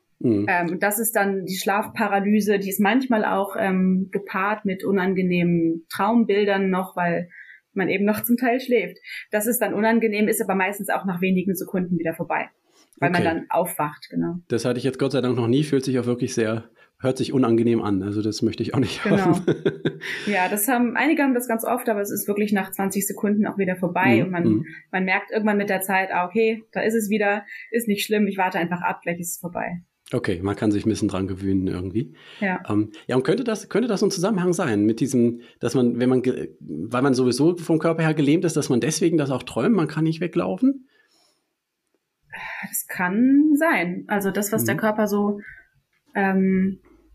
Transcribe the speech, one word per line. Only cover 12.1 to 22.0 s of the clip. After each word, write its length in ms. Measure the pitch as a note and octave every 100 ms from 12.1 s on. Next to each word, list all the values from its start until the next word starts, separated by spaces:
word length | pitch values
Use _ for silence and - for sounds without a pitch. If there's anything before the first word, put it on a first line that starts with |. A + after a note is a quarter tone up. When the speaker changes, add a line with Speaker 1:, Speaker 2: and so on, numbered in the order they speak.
Speaker 2:
vorbei, 340 | D#3+ E3 D#3+ - _ _ _ _ -
weil 100 | F3
man 120 | F3
Speaker 1:
Okay. 120 | F3
Speaker 2:
dann 120 | E3 -
aufwacht, 560 | - F3+ - D3+ - -
genau. 280 | E3+ E3+ F3 -
Speaker 1:
Das 180 | A#2
hatte 140 | B2+ A#2+
ich 60 |
jetzt 160 | C3 -
Gott 100 | C#3
sei 100 | C#3
Dank 140 | B2
noch 140 | A#2+ A#2
nie, 160 | C3+
fühlt 200 | D3+ C#3
sich 140 | C3 B2+
auch 80 | A#2
wirklich 260 | B2 B2
sehr, 380 | - A2 A2+ - _ _ _
hört 180 | C3 B2+
sich 140 | A2+
unangenehm 500 | C3 A#2+ A2+ A#2 A#2
an, 220 | G#2 G2
also 180 | G2 G#2
das 180 | G#2+ -
möchte 200 | A2+ -
ich 100 | A2
auch 60 | C#3
nicht 240 | A2 -
Speaker 2:
Genau. 140 | G#3 G3
Speaker 1:
haben. 260 | F3+ F3 -
<laughs> 80 | - G3 - C3+ - - - G#3
Speaker 2:
Ja, 220 | G3 F#3
das 200 | G#3 C4
haben, 280 | B3 A#3+ -
einige 260 | C#4 D#4+
haben 100 | C#4
das 140 | B3 B3
ganz 160 | A3+
oft, 240 | - B3 A#3+
aber 120 | G#3